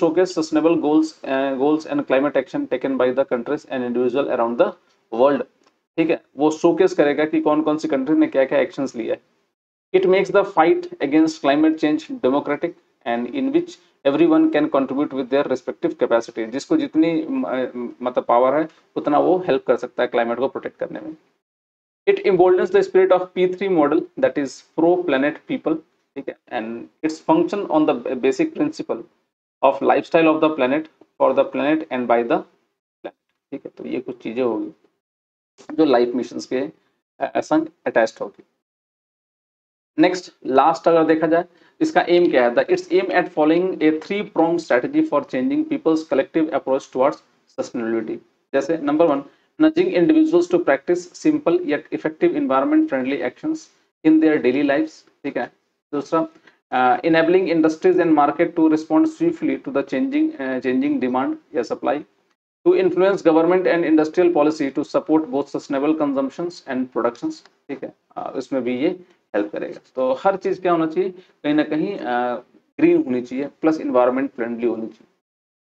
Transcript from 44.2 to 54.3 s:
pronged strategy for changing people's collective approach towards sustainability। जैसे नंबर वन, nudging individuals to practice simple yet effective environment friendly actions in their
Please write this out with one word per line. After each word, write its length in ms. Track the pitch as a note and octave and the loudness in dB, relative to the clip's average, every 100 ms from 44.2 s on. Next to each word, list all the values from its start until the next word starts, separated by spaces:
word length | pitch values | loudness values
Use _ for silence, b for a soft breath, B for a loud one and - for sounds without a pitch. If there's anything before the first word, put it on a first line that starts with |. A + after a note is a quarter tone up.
pronged 380 | F#3+ - E3 E3+ | -4 -2 0 0
strategy 420 | - B2+ C3 D3+ D#3 | 0 0 0 0 0
for 120 | C#3+ C3+ | -2 -2
changing 400 | C3+ C3 D3 D#3 | -4 -2 -2 -2
people's 320 | C#3+ - D#3+ | -2 0 -2
collective 480 | - C3+ C3+ E3 D#3 | 0 -2 0 -2 -2
approach 420 | C3+ C3+ C3+ - | -2 -2 -4 -4
towards 240 | C3 C#3 D3+ _ _ _ - | -2 -2 -2 _ _ _ -12
sustainability। 580 | B2+ B2 A2+ A2+ A2 A#2 - _ _ | -10 -6 -4 -4 -4 -10 -14 _ _
जैसे 240 | C#3 C3+ D#3+ | -4 -2 -4
नंबर 280 | C#3+ D3+ E3+ | -2 2 2
वन, 180 | C#3 - b b - | 2 -4 b b 0
nudging 320 | D#4 - F3+ F3 | 2 2 0 2
individuals 540 | E3 D#3 D#3 F3 E3+ | 4 6 6 4 2
to 140 | E3+ E3+ | 0 2
practice 480 | C#3 - F3 - | 0 0 -4 -4
simple 460 | - D#3 D3+ E3+ F3 F3 | -4 0 0 0 -2 -2
yet 160 | D3 - D#3 | -4 -6 -6
effective 320 | D#3 D#3 F3 | -6 0 0
environment 520 | E3 C#3 C3 C#3 D#4 D#4 | 0 0 0 2 2 2
friendly 420 | - B2+ C#3+ - | -2 -2 -4 -6
actions 260 | - D#3 D#3+ - _ _ _ D#3 | -6 -8 -8 -10 _ _ _ 4
in 140 | D#3 | 4
their 220 | D#3 | 4